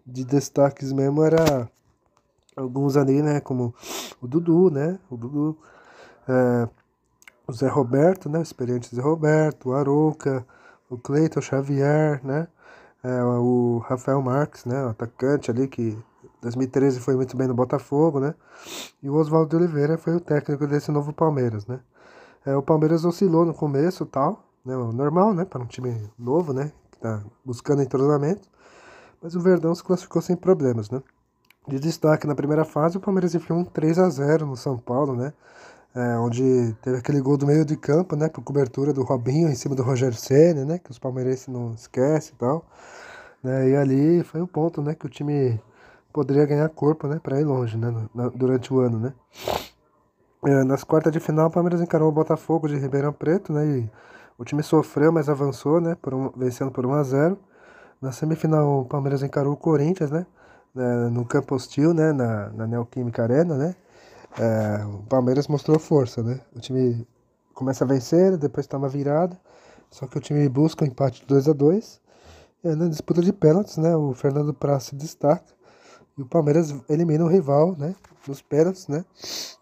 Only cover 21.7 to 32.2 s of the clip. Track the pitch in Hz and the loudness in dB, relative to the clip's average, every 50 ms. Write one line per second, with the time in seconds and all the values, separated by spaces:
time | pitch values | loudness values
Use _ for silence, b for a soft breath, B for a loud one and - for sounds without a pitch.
21.7 | 123 127 - _ B B B B B B B B B B _ 139 139 139 139 - | -12 -12 -12 _ B B B B B B B B B B _ -2 -2 -2 2 2
22.7 | 160 156 156 156 165 165 160 175 175 - 202 190 160 160 170 165 156 - 160 147 | 2 4 4 2 2 2 2 -2 0 2 2 4 4 4 4 2 0 -2 -4 -2
23.7 | 139 135 151 185 185 - 160 - - - 117 160 214 - _ _ _ _ _ 127 | 0 0 0 0 -2 -4 -10 -6 -2 -2 -2 -2 -2 -6 _ _ _ _ _ -8
24.7 | 131 131 123 113 110 120 139 147 156 180 196 226 208 165 185 - - 131 120 117 | -6 -4 -4 -4 -4 -2 -2 0 2 4 4 4 2 0 -4 -6 -6 -10 -10 -10
25.7 | - - 127 123 117 113 104 104 _ - 120 120 139 170 180 151 127 131 143 151 | -10 -8 -6 -6 -6 -6 -10 -12 _ -10 -4 -2 0 0 0 -2 -4 -4 -4 -6
26.7 | - _ _ _ _ _ - 113 110 107 104 107 _ _ _ 127 120 120 _ - | -8 _ _ _ _ _ -6 -6 -6 -6 -8 -14 _ _ _ -10 -10 -8 _ 0
27.7 | 143 143 139 127 - 131 135 147 151 143 143 151 196 208 - _ B B B B | 2 2 2 0 0 0 2 2 2 2 0 -2 -2 -4 -8 _ B B B B
28.7 | B B B B B B B B B B - 170 165 180 170 185 185 165 151 165 | B B B B B B B B B B -14 -8 -6 0 4 4 4 4 4 0
29.7 | 175 170 - - 180 175 - - - 170 165 - 180 175 - 185 185 160 139 127 | -2 -2 -2 -2 -2 -2 -2 -4 -4 -2 0 0 -4 0 2 2 2 4 2 0
30.7 | 120 113 101 104 123 135 - _ _ _ _ _ _ _ _ _ _ _ _ - | 0 0 -4 -6 -8 -8 -10 _ _ _ _ _ _ _ _ _ _ _ _ -8
31.7 | 135 135 143 165 160 - - 156 156 156 | -6 -4 -2 -4 -2 2 2 2 2 2